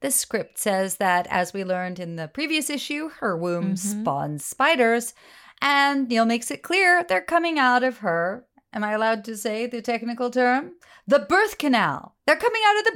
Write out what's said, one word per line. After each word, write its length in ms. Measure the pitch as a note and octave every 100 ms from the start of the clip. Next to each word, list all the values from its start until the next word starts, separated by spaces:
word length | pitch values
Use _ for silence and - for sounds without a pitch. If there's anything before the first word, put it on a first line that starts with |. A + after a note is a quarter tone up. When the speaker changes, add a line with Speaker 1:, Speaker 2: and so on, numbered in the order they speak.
Speaker 1:
the 80 | C#4
script 480 | - - G#3+ - -
says 380 | G#3+ F#3+ F#3+ -
that, 300 | F#3+ F3+ F3
as 240 | F#3 F3+
we 100 | G3
learned 360 | F#3 F#3 F3+ F3+
in 160 | E3+ E3
the 120 | D#3
previous 420 | - D4+ D#4 C4
issue, 400 | D4 - D4 D#4 -
her 180 | A3 E3
womb 380 | F3 F3 F#3 F#3+
Speaker 2:
Mm-hmm. 260 | G3+ G#3
Speaker 1:
spawns 420 | G#3+ C#3 D3 D3+
spiders, 680 | - - C#4 E4 A3+ A#3 A#3 - - - - _
and 460 | C#4 C#4+ C#4 C#4 B3
Neil 160 | A3+ A3+
makes 240 | A#3 -
it 140 | D4
clear 400 | - F4+ F#4 F4 F4
they're 140 | -
coming 380 | - E4+ E4+ D4+
out 240 | B3+ B3
of 160 | B3+ A#3+
her, 460 | G3+ E3+ F3 A3+ - _ _
am 100 | A3
I 100 | G#3
allowed 300 | G#3+ A3 A3+ G#3+
to 120 | G#3+
say 300 | A3+ G#3+ A#3+
the 120 | A#3+
technical 520 | A3+ A3+ A#3 A#3 B3
term? 400 | B3 B3 C4 F4 - _ - -
The 140 | C#4+
birth 400 | G#3+ F#4 G#4+ -
canal. 560 | D4 A#3+ E3+ C3+ - _ -
They're 100 | D#4
coming 260 | A#4 A4 G#4+
out 120 | G#4
of 60 | G#4+